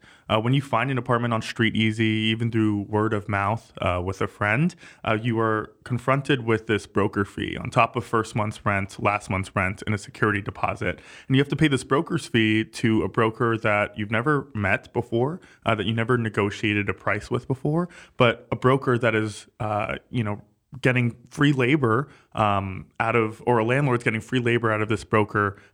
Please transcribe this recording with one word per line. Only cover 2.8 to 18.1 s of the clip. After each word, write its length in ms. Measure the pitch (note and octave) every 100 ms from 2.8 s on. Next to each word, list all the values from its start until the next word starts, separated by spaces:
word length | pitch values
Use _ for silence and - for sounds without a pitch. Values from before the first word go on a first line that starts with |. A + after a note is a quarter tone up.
word 280 | G2 G#2+ A2
of 160 | G#2+ F#2
mouth, 460 | G2 G2+ A2+ - -
uh, 200 | F#2+ F2+
with 200 | F2+ F#2
a 60 | G#2
friend, 460 | - G#2 A2+ F3 - - -
uh, 140 | A2 G#2+
you 160 | A#2+ A2+
are 360 | A2+ G#2+ - _
confronted 640 | - A#2+ - C3+ C#3+ C3+ A2+
with 200 | G#2+ -
this 200 | G#2 -
broker 380 | - G#2 G2+ G2
fee 320 | - G2+ -
on 120 | -
top 280 | B2+ A#2 B2
of 80 | -
first 320 | A2+ A2 -
month's 280 | G#2 - G#2
rent, 380 | G2 G2 -
last 260 | G#2+ G#2 -
month's 240 | F#2+ F#2+
rent, 300 | G2+ F#2 G2 -
and 80 |
a 40 | G#2+
security 420 | - - A2 G2+
deposit. 600 | G2+ - G2+ G2+ G#2 - - - -
And 80 | C3
you 60 |
have 80 | C#3+
to 80 | C#3+
pay 100 | D#3
this 160 | C3
broker's 420 | - C3+ E3 E3 -
fee 380 | A#2+ A2 G#2+
to 400 | A2 - A#2 A2
a 60 | G2
broker 480 | A#2+ A2+ A2+ A#2 A2+
that 400 | A2+ G#2 G2+ -
you've 140 | G#2
never 360 | A2 D3+ C#3+ - A2
met 380 | G2+ G#2+ -
before, 480 | A#2+ - A2+ C3+ F3+ - - -
uh, 100 | A2
that 100 | F2+
you 80 |
never 240 | A2+ A2+ B2
negotiated 680 | A2+ G#2+ G#2 - A2 G#2 G2+
a 60 |
price 360 | F#2+ - G2+ -
with 200 | A#2+ -
before, 400 | C3 D3+ D#3+ F3 - -